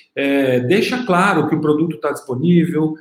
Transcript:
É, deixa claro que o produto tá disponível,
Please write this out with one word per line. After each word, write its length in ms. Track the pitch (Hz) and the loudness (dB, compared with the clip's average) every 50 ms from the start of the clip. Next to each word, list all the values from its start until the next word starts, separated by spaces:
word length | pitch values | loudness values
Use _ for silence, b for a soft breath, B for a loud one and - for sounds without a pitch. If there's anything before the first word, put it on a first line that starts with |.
| B B B | B B B
É, 440 | 135 139 139 139 139 135 131 127 123 | -4 -2 0 0 0 2 2 0 0
deixa 440 | 123 123 180 220 - - - 247 - | 2 2 2 2 0 0 -2 -4 -2
claro 440 | - 180 175 190 202 190 160 147 - | 0 0 2 2 2 2 0 0 0
que 60 | 165 | -2
o 40 | 156 | 0
produto 380 | 156 151 151 151 165 170 156 - | 0 0 0 0 0 -2 -4 -4
tá 140 | - 147 | -6 -6
disponível, 840 | 139 - - - 123 123 151 175 175 170 160 - 147 151 156 156 156 B | -6 -6 -8 -8 -6 -2 0 2 4 4 2 2 0 -2 -2 -2 -4 B